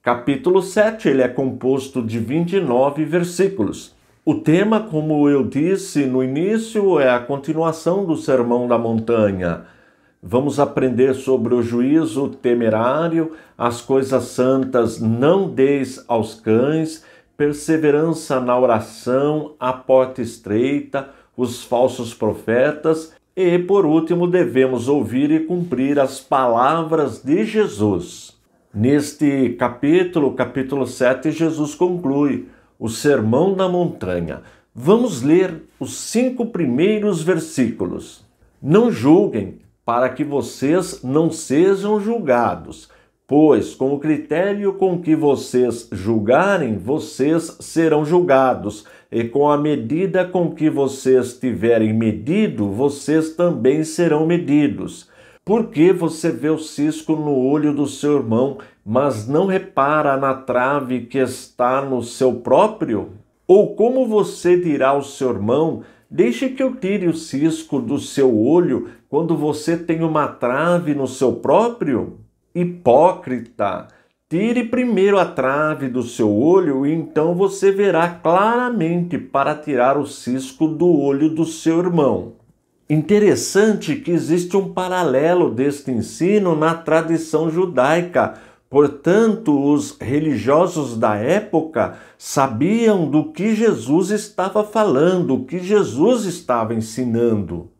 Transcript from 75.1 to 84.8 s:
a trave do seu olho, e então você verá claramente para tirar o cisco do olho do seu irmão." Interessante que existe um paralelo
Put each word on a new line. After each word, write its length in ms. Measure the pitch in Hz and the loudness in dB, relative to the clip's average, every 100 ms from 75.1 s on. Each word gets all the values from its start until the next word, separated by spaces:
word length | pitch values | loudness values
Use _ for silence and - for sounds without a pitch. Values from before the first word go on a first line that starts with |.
| 196 | 4
a 60 | |
trave 640 | 165 - 131 143 156 156 131 | 2 0 0 0 -2 -2 -4
do 160 | 123 | -4
seu 260 | 113 - 110 | -6 0 2
olho, 560 | 104 147 190 165 135 143 | 2 4 4 2 0 0
e 60 | |
então 420 | 165 151 156 160 | -2 -2 -2 0
você 380 | 175 190 190 196 | 2 0 2 0
verá 380 | 196 202 165 175 | 2 2 2 0
claramente 1080 | 175 156 180 214 240 247 226 160 175 175 131 | -2 2 2 2 0 -2 -2 0 -2 -2 -6
para 380 | - 139 139 151 | -4 -2 -2 -4
tirar 420 | - 127 123 143 | -4 2 2 2
o 80 | 139 | -2
cisco 640 | - - 131 131 - 156 | -8 -6 -6 -6 -2 -2
do 240 | 147 175 | 2 4
olho 380 | 160 139 139 156 | 4 2 2 0
do 160 | 156 156 | 0 -4
seu 340 | - 160 165 | -2 0 0
irmão." 540 | 180 170 135 95 92 - _ _ _ _ _ | 2 2 2 0 -6 -18 _ _ _ _ _
Interessante 1080 | 151 147 208 208 175 - 196 220 202 - 143 | -2 4 4 4 2 2 2 2 0 -2 -6
que 140 | - | -2
existe 440 | 170 131 175 175 196 | -2 0 -2 0 -2
um 140 | 175 | -2
paralelo 800 | - | -6